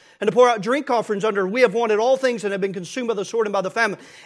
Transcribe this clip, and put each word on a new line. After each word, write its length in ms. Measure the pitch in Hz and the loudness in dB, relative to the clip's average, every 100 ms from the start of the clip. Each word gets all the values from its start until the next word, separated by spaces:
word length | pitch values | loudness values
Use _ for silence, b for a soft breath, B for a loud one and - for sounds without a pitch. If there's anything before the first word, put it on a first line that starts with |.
| b b | b b
and 80 | 202 | -2
to 60 | |
pour 140 | 208 247 | 4 4
out 120 | 226 | 4
drink 300 | 196 277 277 | 0 -2 0
offerings 340 | 240 208 202 | -2 0 -2
unto 140 | 185 202 | 0 0
her, 80 | 185 | -2
we 140 | 240 | 4
have 140 | 240 | 2
wanted 260 | 214 233 208 | 4 0 2
all 160 | 240 262 | 2 2
things 260 | 262 233 | 0 -2
and 80 | 202 | -4
have 100 | 196 | -4
been 120 | 196 | -4
consumed 340 | 190 170 262 233 | -6 -10 -8 -4
by 80 | |
the 100 | 208 | -4
sword 220 | 185 233 214 | -4 -2 -2
and 60 | |
by 80 | 196 | -2
the 100 | 185 | -4
famine. 300 | 226 220 180 B B | 0 -2 -2 B B